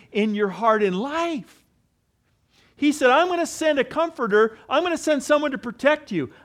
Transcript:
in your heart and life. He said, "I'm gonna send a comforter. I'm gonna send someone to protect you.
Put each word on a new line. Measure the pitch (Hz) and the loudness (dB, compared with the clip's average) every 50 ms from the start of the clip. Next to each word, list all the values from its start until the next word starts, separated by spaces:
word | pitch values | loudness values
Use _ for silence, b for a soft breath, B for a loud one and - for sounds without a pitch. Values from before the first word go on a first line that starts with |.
| B B | B B
in | B 202 214 214 208 | B -2 -2 -2 0
your | 208 208 196 | -2 -2 -2
heart | 175 180 233 226 220 214 208 | -2 -2 0 2 2 2 2
and | 190 180 185 | 0 0 -2
life. | 240 285 302 330 339 339 330 226 - - _ _ _ _ _ _ _ _ _ _ _ _ _ _ _ _ _ _ _ b b b b b b | -4 -4 -4 -4 -4 -4 -4 -8 -10 -14 _ _ _ _ _ _ _ _ _ _ _ _ _ _ _ _ _ _ _ b b b b b b
He | b 277 302 | b 0 0
said, | 285 - 277 247 | 0 4 4 4
"I'm | 262 302 349 370 | 6 4 4 2
gonna | 359 339 320 | 0 -2 -2
send | - - - 311 311 302 269 | -4 -4 -2 0 0 0 0
a | 233 | -2
comforter. | - - 294 330 339 330 - 240 202 202 208 226 220 220 B B B | -2 -2 -4 -4 -4 -2 -4 -2 2 4 4 4 2 0 B B B
I'm | 247 302 | -2 0
gonna | 349 359 330 | 0 0 -2
send | - - 311 302 269 | -2 0 0 -2 0
someone | - - 294 294 302 294 | 0 0 0 0 0 -2
to | 269 208 | -6 -6
protect | - 240 - - 247 285 302 302 302 - | -10 -10 -10 -2 0 0 0 0 -4 -6
you. | 196 160 131 - B B B | -6 -6 -6 -6 B B B